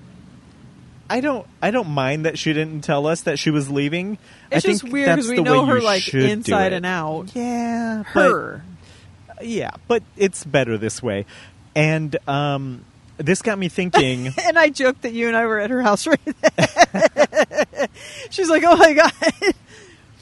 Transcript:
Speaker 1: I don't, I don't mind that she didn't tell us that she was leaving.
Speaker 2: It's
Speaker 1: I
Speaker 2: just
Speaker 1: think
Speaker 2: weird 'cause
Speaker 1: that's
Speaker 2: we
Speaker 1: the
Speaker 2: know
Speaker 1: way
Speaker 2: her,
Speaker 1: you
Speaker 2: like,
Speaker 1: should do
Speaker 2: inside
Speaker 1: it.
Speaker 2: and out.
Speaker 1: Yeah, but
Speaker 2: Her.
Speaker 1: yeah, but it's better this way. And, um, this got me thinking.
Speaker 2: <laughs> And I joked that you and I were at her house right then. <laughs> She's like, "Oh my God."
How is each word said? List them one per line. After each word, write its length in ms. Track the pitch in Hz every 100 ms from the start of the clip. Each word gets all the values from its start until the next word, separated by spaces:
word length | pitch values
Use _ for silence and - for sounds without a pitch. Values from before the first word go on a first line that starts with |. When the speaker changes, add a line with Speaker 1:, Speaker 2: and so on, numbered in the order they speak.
| - - - - - - - - - - -
Speaker 1:
I 100 | 226
don't, 260 | 294 247 - _
I 80 | 175
don't 180 | 247 185
mind 360 | 143 131 151 160
that 120 | 160
she 140 | 160
didn't 300 | 151 156 156
tell 220 | 147 143 151
us 160 | 165
that 160 | - 143
she 120 | 160
was 200 | 151 139
leaving. 460 | 143 143 170 190 214 - - -
Speaker 2:
It's 140 | -
Speaker 1:
I 40 | 381
Speaker 2:
just 140 | 214
Speaker 1:
think 100 | 254
Speaker 2:
weird 140 | 277 277
'cause 80 | 294
Speaker 1:
that's 120 | 233
Speaker 2:
we 80 | 247
Speaker 1:
the 60 |
Speaker 2:
know 200 | 156 -
Speaker 1:
way 60 | 277
Speaker 2:
her, 80 | 254
Speaker 1:
you 60 |
Speaker 2:
like, 180 | 220 196
Speaker 1:
should 180 | 185 131
do 60 | 160
Speaker 2:
inside 460 | 208 220 208 190
Speaker 1:
it. 40 | 185
Speaker 2:
and 100 | 180
out. 400 | 185 156 156 185
Speaker 1:
Yeah, 720 | 247 240 240 233 233 226 220 202
but 160 | - 269
Speaker 2:
Her. 320 | 180 - 101 175 175 - - - - - -
Speaker 1:
yeah, 280 | 233 214 123 - -
but 140 | 240 - -
it's 280 | 196 -
better 340 | 147 139 120 110
this 240 | 107 -
way. 240 | 123 98 101 - - - -
And, 420 | 151 156 160 156 160 -
um, 540 | 139 147 139 135 123 - _ - -
this 220 | 151 185
got 180 | 233 196
me 100 | 180
thinking. 640 | - 180 - 131 127 127
Speaker 2:
<laughs> 100 | 131
And 140 | 339 330
I 100 | 302
joked 320 | 277 254 262
that 100 | 247
you 120 | 233 233
and 60 | 226
I 100 | 233
were 120 | 214
at 120 | 214
her 100 | 254
house 260 | 233 208 311
right 140 | 302
then. 1600 | - - 302 - 311 - 349 190 302 - 294 294 269 - - - 277
<laughs> 360 | - - - 508
She's 180 | - 339
like, 140 | 311 330
"Oh 100 | 330
my 160 | 330
God." 200 | 294 320 - 320 - 392 - _ - 370 - - -